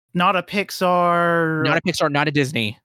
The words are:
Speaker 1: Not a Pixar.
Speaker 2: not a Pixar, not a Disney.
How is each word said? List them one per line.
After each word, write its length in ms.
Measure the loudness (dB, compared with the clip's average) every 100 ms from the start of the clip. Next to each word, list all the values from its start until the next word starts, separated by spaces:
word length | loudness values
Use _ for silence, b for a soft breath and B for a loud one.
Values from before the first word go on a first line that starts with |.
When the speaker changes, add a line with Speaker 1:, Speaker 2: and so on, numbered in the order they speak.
| _ -2
Speaker 1:
Not 200 | 0 0
a 60 |
Pixar. 1200 | -2 -4 -6 -2 0 2 2 2 2 2 0 0
Speaker 2:
not 140 | 0 0
a 40 |
Pixar, 300 | -2 -2 0
not 160 | 0 0
a 40 |
Disney. 480 | 2 0 0 -4 -6